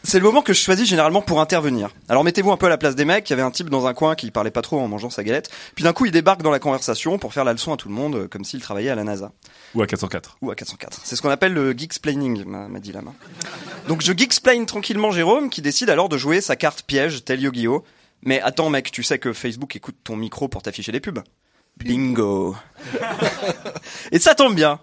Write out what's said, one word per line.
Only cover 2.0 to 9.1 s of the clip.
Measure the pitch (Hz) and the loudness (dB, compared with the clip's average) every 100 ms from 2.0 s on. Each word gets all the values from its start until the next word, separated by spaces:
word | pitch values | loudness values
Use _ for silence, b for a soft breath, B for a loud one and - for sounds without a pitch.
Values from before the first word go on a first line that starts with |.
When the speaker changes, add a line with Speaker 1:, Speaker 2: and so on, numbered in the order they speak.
| - | 0
Speaker 1:
Alors | 123 | 2
mettez-vous | 165 175 196 | 4 2 2
un | 185 | 4
peu | 180 | 4
à | |
la | 151 | 4
place | 151 131 | 2 2
des | |
mecs, | 147 202 208 | 2 2 2
il | |
y | |
avait | 131 | 0
un | 131 | 0
type | 123 165 | -4 -2
dans | 135 127 | 0 0
un | |
coin | 123 156 | 0 0
qui | 156 113 | 0 -4
parlait | 107 107 | -2 -2
pas | 117 | -2
trop | - 151 | -2 -4
en | 120 | -2
mangeant | 104 120 | -6 -8
sa | - | -6
galette, | 104 139 - B B | -2 -2 -4 B B
puis | - | 0
d'un | 165 | 0
coup | 170 247 | 2 2
il | |
débarque | 165 160 185 | 4 4 2
dans | 156 | 2
la | 139 | 2
conversation | 147 131 - 113 160 196 | 0 -2 -2 -2 -2 -4
pour | 113 | -4
faire | 143 | -2
la | 131 | 0
leçon | 117 - | 0 -4
à | 151 | -6
tout | 101 | -6
le | |
monde, | 104 147 123 | -6 -4 -4
euh, | 95 | -6
comme | 101 | -10
s'il | 98 135 | -10 -12
travaillait | - 101 123 | -8 -6 -4
à | |
la | 120 | -2
nasa. | 104 | -4